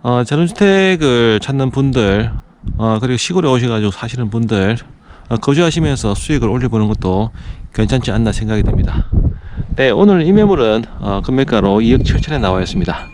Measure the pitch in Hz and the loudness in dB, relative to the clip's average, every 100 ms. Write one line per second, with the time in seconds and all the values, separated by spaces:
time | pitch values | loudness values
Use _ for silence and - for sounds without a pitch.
0 | 123 123 120 147 170 - 202 196 190 180 | 0 0 0 0 -2 2 2 4 2 2
1 | 147 120 117 107 - 139 131 120 139 127 | 2 2 2 2 -2 -2 -2 0 0 2
2 | 101 101 113 - - _ - - 113 110 | 2 2 0 -6 -12 _ -8 -2 0 0
3 | 127 123 - 180 156 127 123 110 107 95 | 0 -2 -2 0 2 2 0 0 -2 -4
4 | 117 123 113 113 113 104 95 117 - - | -8 -6 -4 -2 0 2 0 -2 -6 -20
5 | - - - 113 - 143 170 160 156 135 | -20 -20 -6 -4 0 2 2 2 -2 0
6 | 110 101 - 147 117 123 127 110 107 107 | -2 -4 -2 0 0 0 0 0 0 0
7 | 92 92 113 - - - - - 110 131 | 0 0 -2 -6 -14 -14 -10 -2 0 0
8 | 120 110 113 98 107 107 101 98 - - | 0 0 0 -2 -2 0 0 2 0 -2
9 | - - - - - - - - 131 113 | 0 0 0 -2 -12 -10 -8 0 2 4
10 | 202 185 156 202 208 180 113 110 113 - | 4 4 4 4 4 2 2 0 -2 -8
11 | 101 98 92 131 135 117 98 101 113 127 | -4 -4 0 0 2 2 2 2 4 2
12 | - - - 147 101 92 90 - 85 - | 2 0 0 -2 0 0 -2 -2 -4 -6
13 | - | -10